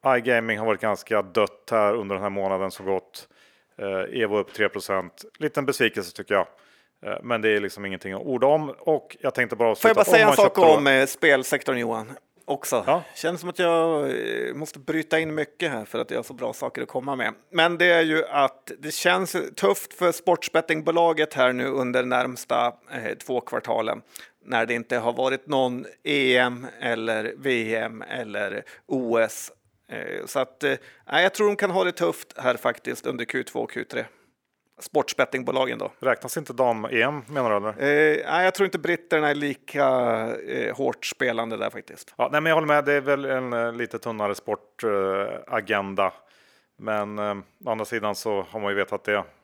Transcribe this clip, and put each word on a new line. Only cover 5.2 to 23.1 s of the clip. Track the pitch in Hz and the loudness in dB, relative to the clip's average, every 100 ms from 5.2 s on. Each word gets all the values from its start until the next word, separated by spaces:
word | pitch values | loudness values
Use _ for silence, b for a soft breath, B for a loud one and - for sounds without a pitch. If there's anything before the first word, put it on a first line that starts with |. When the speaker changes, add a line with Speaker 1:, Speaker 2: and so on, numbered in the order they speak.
| 104 _ | -20 _
Speaker 1:
Liten | 151 151 135 | -4 -2 -2
besvikelse | 135 117 - 90 - | 2 2 0 -8 -10
tycker | 98 | 0
jag. | 101 87 _ b b b _ 101 | 0 0 _ b b b _ -10
Eh, | 101 | -10
men | 117 117 | -4 0
det | 110 | 2
är | 107 | 2
liksom | 101 - | 0 -8
ingenting | 101 95 95 | -10 -8 -8
att | 95 | -10
orda | - 127 131 | -4 2 4
om. | 156 151 - | 4 0 -6
Och | - 156 - - | 0 0 -2 -6
jag | 139 | -4
tänkte | 127 120 110 | 0 -2 2
bara | 117 | 2
Speaker 2:
Får | 110 220 | 4 4
jag | 220 | 6
Speaker 1:
avsluta. | 208 | 6
Speaker 2:
bara | 220 | 8
säga | 214 | 8
Speaker 1:
Om | |
Speaker 2:
en | 202 | 8
Speaker 1:
man | |
Speaker 2:
sak | 202 196 | 6 8
Speaker 1:
köpte | 170 147 | 8 8
Speaker 2:
om, | 143 | 6
eh, | 135 135 | 4 4
spelsektorn, | - 165 139 127 139 - 127 | 2 4 4 4 -2 -2 -2
Johan? | 117 113 110 131 _ _ - | -2 -4 -8 -16 _ _ -6
Också. | 139 - 123 104 | -6 -2 -2 2
Speaker 1:
Ja. | 160 160 | 0 0
Speaker 2:
Känns | - 160 170 | -6 -4 -4
som | 170 | -8
att | 175 | -2
jag, | 175 170 165 156 139 | 2 2 2 0 -2
eh, | 127 113 117 120 | -4 -4 -4 -4
måste | 131 151 - | -6 -10 -12
bryta | 135 160 156 160 | -6 -4 0 0
in | 160 | 0
mycket | 156 147 _ 170 | -4 -6 _ -6
här | 127 | -4
för | 107 117 | -6 -6
att | 123 | -4
jag | 127 | -4
har | |
så | 117 | -6
bra | 123 120 | -8 -8
saker | 113 127 - | -6 -8 -8
att | 123 | -8
komma | 131 131 135 | -6 -6 -4
med. | 113 110 _ | -4 -6 _
Men | 175 165 170 | 2 2 4
det | 175 | 4
är | 170 | 6
ju | 165 156 - | 4 2 0
att | 143 139 - - - | 2 2 0 -18 -14
det | 151 | -10
känns | - 180 180 185 185 151 - | -2 0 2 0 -4 -6 0
tufft | 196 196 - | 0 0 -4
för | - 180 | 0 0
sportsbettingbolaget | 165 - 170 - 165 160 160 156 165 170 160 151 | 2 2 2 2 -2 0 -2 0 2 2 2 0
här | 143 127 | 4 2
nu | 127 127 | 2 -2
under | 131 127 123 | -2 0 0
närmsta, | 127 123 127 123 - 120 120 120 _ | 0 0 -2 -6 -2 0 0 -2 _
eh, | 139 113 | -10 -8